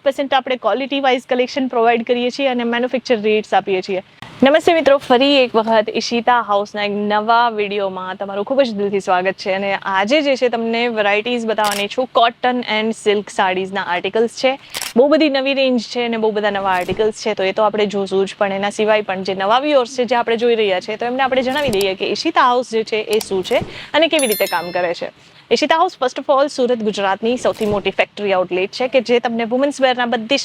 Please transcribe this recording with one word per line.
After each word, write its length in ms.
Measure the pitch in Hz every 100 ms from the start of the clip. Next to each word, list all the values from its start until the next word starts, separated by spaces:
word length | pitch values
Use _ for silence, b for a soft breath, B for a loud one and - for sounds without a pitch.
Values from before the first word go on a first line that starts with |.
પર્સન્ટ 300 | 285 262 277
આપણે 220 | 269 262 262
ક્વોલિટી 440 | 226 214 269 277
વાઇઝ 260 | 269 254 -
કલેક્શન 380 | 247 247 - 262
પ્રોવાઈડ 360 | 247 226 240
કરીએ 260 | 233 247 247
છીએ 180 | 240 269
અને 160 | 247
મેન્યુફેક્ચર 580 | 233 233 247 254 - 226
રેટ્સ 320 | 214 214 202
આપીએ 280 | 196 196 185
છીએ. 220 | 185 185 - B B -
નમસ્તે 300 | 262 311 320
મિત્રો, 240 | 330 277 269
ફરી 380 | - 247 277 285
એક 200 | 240 226
વખત 340 | 220 226 220 -
ઈશિતા 460 | - 240 226 247
હાઉસના 420 | 208 202 208 208
એક 80 | 208
નવા 580 | 202 208 208 214 233 240
વીડિયોમાં 680 | 214 208 202 196 190 185 190
તમારું 300 | 196 196 208
ખૂબ 160 | 269
જ 120 | 262
દિલથી 260 | 202 202 202
સ્વાગત 340 | 190 180 185
છે. 200 | 185 208
અને 240 | 190 202 196
આજે 400 | - 190 208 302
જે 140 | 285 262
છે, 140 | 254
તમને 380 | 233 226 233 240
વેરાયટીઝ 580 | 220 202 208 220 240 226
બતાવવાની 420 | 214 208 202 202
છું. 220 | - 254 -
cotton 400 | 233 240 247 247
and 360 | - 214 220 220 214
silk 220 | 208 196
સાડીઝના 520 | - 190 185 190 190
આર્ટિકલ્સ 560 | 185 180 190 220 233 -
છે. 160 | 262 269 B B B 233
બહુ 100 | 277
બધી 220 | 302 311
નવી 240 | 269 262
રેન્જ 280 | 269 262 247
છે 240 | 214 247 240
અને 120 | 226
બહુ 140 | 220
બધા 180 | 208 208
નવા 220 | 202 196
આર્ટિકલ્સ 540 | 185 180 185 214 - -
છે, 80 |
તો 100 | 208
એ 80 | 190
તો 120 | 190
આપણે 220 | 214 208 208
જોશું 400 | 202 196 190 196
જ, 100 | -
પણ 140 | 202
એના 180 | 196 202
સિવાય 320 | 202 214 214
પણ 220 | 214 185
જે 100 | 190
નવા 260 | 190 190 240
વ્યુઅર્સ 400 | 294 285 233 262
છે, 60 | 233
જે 100 | 247
આપણે 220 | 226 233
જોઈ 180 | 240 226
રહ્યા 240 | 214 185
છે, 160 | 185 214
તો 100 | 240
એમને 180 | 254
આપણે 180 | 262 262
જણાવી 280 | 254 277 285
દઈએ 240 | 233 196
કે 120 | 190 208
ઈશિતા 360 | 202 320 330
હાઉસ 300 | 262 247 247
જે 120 | 220
છે, 140 | 220 214
એ 220 | - 214
શું 240 | - 190
છે 140 | 180 269 - B B
અને 140 | 294 320
કેવી 200 | 320 262
રીતે 180 | 208 196
કામ 260 | 175 175
કરે 220 | 180 185
છે. 180 | 180 - - B B B
ઈશિતા 240 | 226 294 320
હાઉસ, 220 | 359 -
first 180 | 254 -
of 140 | 277 269
all, 100 | 285
સુરત, 300 | - 240 247
ગુજરાતની 600 | 214 208 196 196 220 247
સૌથી 280 | 220 190 214
મોટી 240 | 202 196
ફેક્ટરી 440 | - 196 - 202
આઉટલેટ 380 | 185 180 180 190
છે 160 | - 254
કે 140 | 262
જે 180 | 233 240
તમને 260 | 240 233 233
વુમન્સ 360 | 254 285 277
વેરના 240 | 262 247 240
બધી 320 | 226 220
જ 40 | 277